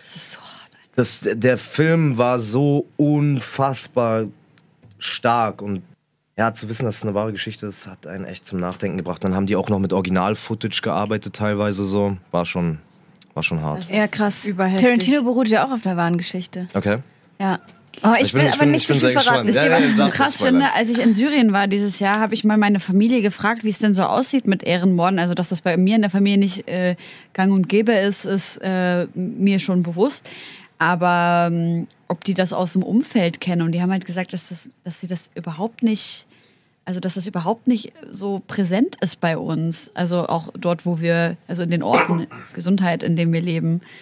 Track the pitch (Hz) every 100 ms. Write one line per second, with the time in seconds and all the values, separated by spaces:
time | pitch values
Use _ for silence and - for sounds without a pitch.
0 | - 165 - - - - - _ _ -
1 | 117 - 104 113 127 120 - - 160 165
2 | 151 117 123 123 107 123 143 143 - -
3 | 147 147 147 135 - - 135 131 - 123
4 | 117 110 107 - _ _ _ _ - -
5 | - - 120 117 110 - 104 95 - _
6 | _ _ _ - 113 110 110 113 117 98
7 | 110 101 110 98 113 - 104 95 98 92
8 | 76 95 - 92 - 92 90 90 98 87
9 | 87 87 95 92 98 98 101 98 95 92
10 | 90 92 95 107 - 113 107 - 110 82
11 | 104 107 101 - 107 101 104 98 98 101
12 | 101 92 - 87 85 92 85 78 - _
13 | _ - - - - 82 76 76 175 202
14 | 208 - 214 - 208 185 190 190 247 240
15 | 185 294 240 240 226 214 269 240 190 175
16 | 170 175 175 185 175 185 180 95 101 113
17 | - _ _ - 190 175 - - _ -
18 | 214 233 - 131 147 147 143 143 - 143
19 | 127 123 240 233 107 123 - - 269 -
20 | - - 277 - 262 262 277 - 233 240
21 | 233 202 285 294 226 196 202 202 208 -
22 | 196 208 220 220 214 214 208 202 - 190
23 | 226 254 202 - 208 226 214 190 214 190
24 | 185 214 262 269 202 190 - 180 190 175
25 | 175 190 175 175 175 175 185 175 185 220
26 | 208 196 202 202 196 190 - 180 180 180
27 | - - - - 190 196 170 202 226 208
28 | 202 - 190 196 - - 190 185 180 175
29 | - 175 180 - 196 190 - 180 170 170
30 | 269 - - - - - - - 165 175
31 | 175 175 175 175 170 170 170 170 165 _
32 | - 175 - 190 180 - 180 185 - 214
33 | - 226 170 - 185 170 165 170 180 190
34 | 185 175 180 185 - 175 - _ 180 -
35 | 175 180 - - 170 160 226 - 226 214
36 | - - - _ _ _ _ _ - 180
37 | 185 190 185 180 170 226 254 220 - 320
38 | - 190 202 196 - - 180 190 349 -
39 | 185 - 170 160 160 160 165 160 - -
40 | 175 175 - 165 160 - 175 170 175 165
41 | 170 170 170 170 - 175 170 170 - 254
42 | - 170 - - - 180 175 196 180 165
43 | - 170 170 165 175 165 165 170 - -